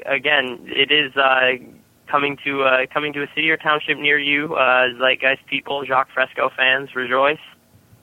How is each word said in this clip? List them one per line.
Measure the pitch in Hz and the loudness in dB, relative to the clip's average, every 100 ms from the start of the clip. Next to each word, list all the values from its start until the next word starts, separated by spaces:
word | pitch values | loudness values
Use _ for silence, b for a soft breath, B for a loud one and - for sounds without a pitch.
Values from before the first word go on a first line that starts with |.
| - | -2
again, | 139 143 143 127 120 123 | -2 0 0 0 -6 -6
it | 127 135 | -2 2
is, | 151 135 139 | 2 0 2
uh, | 135 131 127 127 - - _ _ - | 2 4 2 0 -6 -20 _ _ -4
coming | 143 143 139 | -2 -2 -4
to, | 143 139 | -4 0
uh, | 135 131 131 | 2 2 0
coming | 151 147 | -4 -4
to | 143 | -6
a | 143 | -6
city | 151 160 | -2 -2
or | 156 | 0
township | 156 151 156 143 | 0 0 0 -2
near | 147 147 | 0 0
you. | 143 143 151 - | 2 0 0 0
Uh, | 127 127 127 120 | 4 4 2 2
Zeitgeist | 131 131 135 131 - | 0 2 0 -2 -4
people, | 139 - 143 131 | -8 -6 -6 -2
Jacques | 131 135 | -2 0
Fresco | 131 131 - 131 - | -2 -4 -2 -4 0
fans, | 131 131 139 127 | 2 0 -2 -6
rejoice. | 123 131 139 156 - - _ _ _ _ | -2 0 0 -2 -8 -20 _ _ _ _